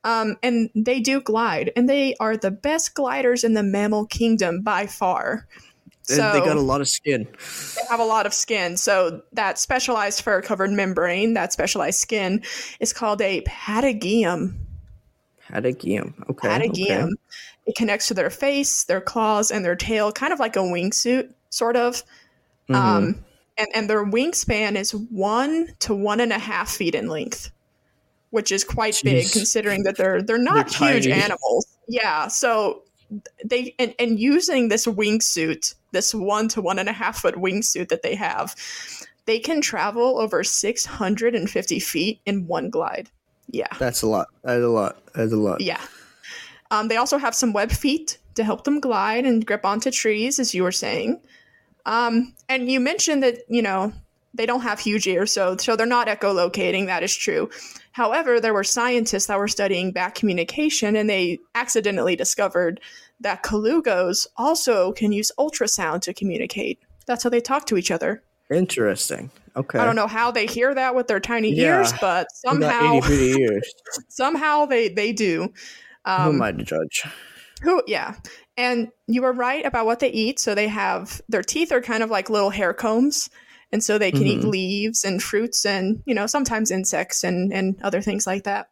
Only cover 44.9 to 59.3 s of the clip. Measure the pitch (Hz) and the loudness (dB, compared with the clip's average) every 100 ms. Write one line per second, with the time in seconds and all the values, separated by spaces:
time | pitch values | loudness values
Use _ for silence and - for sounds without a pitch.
44.9 | - - - 113 110 104 - 185 - - | -4 -12 -4 0 2 0 0 -4 -6 -10
45.9 | - - _ - - - - _ 214 220 | -20 -20 _ -20 -18 -20 -20 _ -2 2
46.9 | 226 262 285 269 - 247 208 220 - 285 | 0 2 2 0 0 0 2 0 0 2
47.9 | 311 311 - - - 214 233 - 294 277 | 0 -4 -12 -8 -2 -2 0 0 0 2
48.9 | 208 202 226 262 226 220 208 - 214 269 | 0 0 0 2 2 2 0 0 0 0
49.9 | 254 220 208 240 277 233 175 185 185 - | 0 0 0 0 0 -2 0 0 0 -4
50.9 | 170 214 339 _ - _ _ _ _ - | -2 -2 -4 _ -20 _ _ _ _ -2
51.9 | 226 240 226 247 - - 262 247 262 254 | 0 2 2 0 -8 -4 -2 0 2 2
52.9 | 403 - 285 262 240 - 240 214 190 202 | 0 0 2 2 0 -2 0 0 0 -2
53.9 | - - _ _ 233 226 247 240 208 220 | -6 -20 _ _ -4 0 0 -2 -2 -2
54.9 | 214 190 180 208 - 185 185 - 226 226 | 0 2 2 2 2 0 0 0 2 2
55.9 | 247 226 202 202 190 262 196 180 185 190 | 2 2 0 0 2 0 0 0 0 0
56.9 | 180 185 - - 160 208 - - - _ | -2 -2 -2 0 -2 -2 -8 -18 -20 _
57.9 | - 285 339 285 240 226 208 202 240 240 | -2 0 2 2 2 2 0 0 0 2
58.9 | 247 220 190 196 | 2 0 -2 0